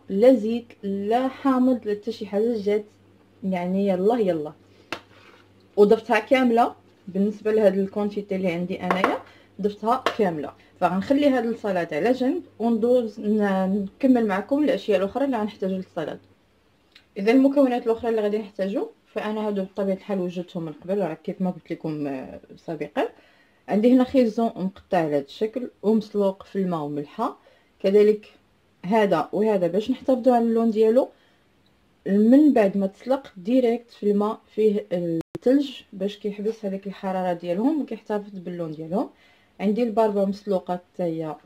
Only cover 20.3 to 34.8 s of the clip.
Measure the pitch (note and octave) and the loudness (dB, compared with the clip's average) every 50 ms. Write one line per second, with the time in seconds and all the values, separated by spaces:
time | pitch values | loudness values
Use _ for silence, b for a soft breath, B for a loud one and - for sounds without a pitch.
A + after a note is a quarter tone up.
20.3 | E3+ F#3 F3 - - F3+ E3 D#3+ D3+ - - E3+ G3 G#3 F#3+ D#3+ D#3 - - - | -6 -8 -10 -8 -8 -8 -8 -8 -10 -10 -8 -4 -2 -2 -2 -4 -6 -8 -10 -10
21.3 | - - F#3+ F#3 F#3 E3 - - E3+ D#3 - D#3+ D#3 D3+ D3 C#3 C3+ C3 B2+ - | -6 -4 -4 -4 -4 -6 -10 -12 -10 -8 -6 -6 -6 -6 -6 -6 -8 -8 -10 -12
22.3 | - - - - - - _ - E3 D3 D3 - - B3+ E4+ A#4+ b b b b | -16 -18 -20 -20 -20 -16 _ -10 -10 -8 -10 -6 -4 -4 -4 -4 b b b b
23.3 | b b b b b b b - - G#3 G#3+ B3 B3+ C4 B3+ B3 - C4+ B3 A3 | b b b b b b b -2 0 2 4 6 6 6 4 4 4 4 2 2
24.3 | G#3 A#3 A#3 A3+ - - F3+ F#3+ - - - _ G3 F3+ D#3+ D3+ D3 C#3+ C3+ - | 2 0 -2 -2 -2 -4 -6 -6 -8 -10 -6 _ 0 0 2 2 0 -2 -2 -4
25.3 | - - A3 A3 - B3+ B3 - - _ - G3+ A3 A3 G#3 - - G#3 G3+ G3 | -6 -6 -6 -4 -4 -6 -10 -10 -10 _ 0 2 2 2 0 -2 -2 0 0 0
26.3 | F#3+ G3+ - - - G3 F#3+ F#3 F3 D#3+ D3 C#3+ D3 D3 D3 - - - A3+ D#4 | -2 -4 -10 -8 -4 -4 -2 -2 -2 -4 -4 -6 -6 -6 -8 -8 -6 -6 -6 -6
27.3 | G#4 b b b b b b b b _ - G3 G3 G#3 G#3 G#3+ G#3+ G#3+ - - | -6 b b b b b b b b _ 0 4 6 6 6 6 4 2 -2 -16
28.3 | - _ _ _ _ _ _ _ _ _ - F3 A3 A3 G#3 G3 F3+ D#3 D3 - | -20 _ _ _ _ _ _ _ _ _ -4 0 2 2 4 4 2 2 0 0
29.3 | - F3+ G#3+ A3 G#3+ G3 F3+ E3+ E3+ G3+ A3 B3 B3+ - - - C4 A#3+ A3+ C4 | -2 0 0 2 2 2 0 0 0 -2 -2 -2 -4 -2 0 0 0 2 4 4
30.3 | B3 A#3 A#3 A#3 A3+ A3+ A3+ A#3 G#3 G#3+ A3 A3 A3+ B3+ D#4+ b b b b b | 4 4 4 2 2 2 2 2 2 4 4 4 4 4 2 b b b b b
31.3 | b b b b b _ _ _ _ _ _ _ _ _ - - G3 G3+ G#3+ A3+ | b b b b b _ _ _ _ _ _ _ _ _ -4 0 2 4 6 8
32.3 | B3+ C#4+ D#4 D4 B3 A#3+ G#3 F#3+ F#3+ G3 G3 F#3+ - - - A#3+ C4 C#4+ C#4 - | 8 8 8 6 6 4 4 2 2 0 -2 -4 -4 -6 -4 -4 -4 -4 -4 -10
33.3 | - F#3+ E3+ G3+ B3 C4 B3 A3+ A#3 A#3 - _ - - - G#3 G3+ G3+ G#3 G#3+ | -18 -10 -4 0 2 2 2 2 0 -2 -4 _ -12 -4 -2 0 0 0 0 -2
34.3 | A3 - _ _ _ G#3 G#3+ G#3+ G3+ G#3 | -4 -8 _ _ _ 2 2 2 2 0